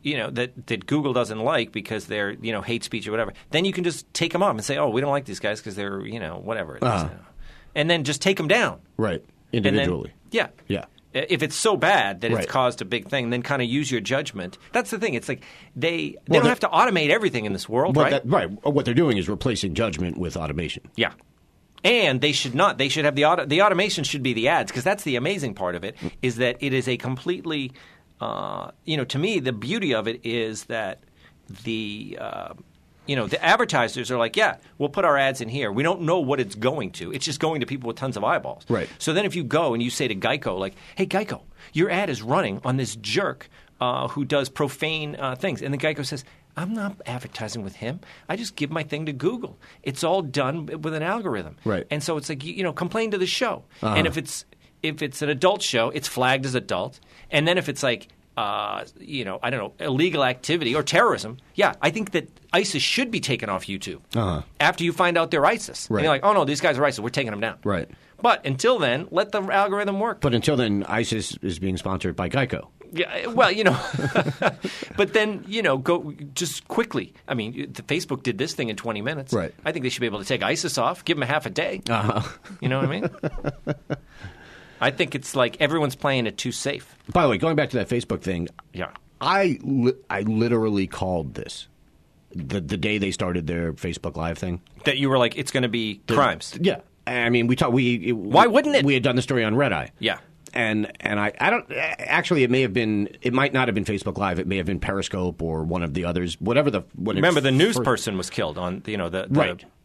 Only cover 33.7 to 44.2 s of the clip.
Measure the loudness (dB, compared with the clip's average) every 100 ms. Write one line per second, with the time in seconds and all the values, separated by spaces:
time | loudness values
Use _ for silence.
33.7 | 2 2 -2 -4 0 0 2 2 0 -16
34.7 | _ -4 2 4 4 2 0 -6 -4 -2
35.7 | 0 0 0 0 0 2 0 -2 0 -2
36.7 | 0 -6 -8 -8 -6 -6 -2 -2 -2 -4
37.7 | -4 -6 -6 -6 -2 0 0 -4 -14 -2
38.7 | -2 -2 -4 -2 0 0 -4 0 2 2
39.7 | 0 -2 -2 -2 0 0 0 -2 -4 -4
40.7 | -8 -14 -4 0 0 -2 -8 -12 -20 -6
41.7 | 0 2 2 0 -4 0 0 0 -2 -2
42.7 | -2 -2 -6 -2 0 -2 -4 -16 -20 -20
43.7 | _ -2 0 -2 -4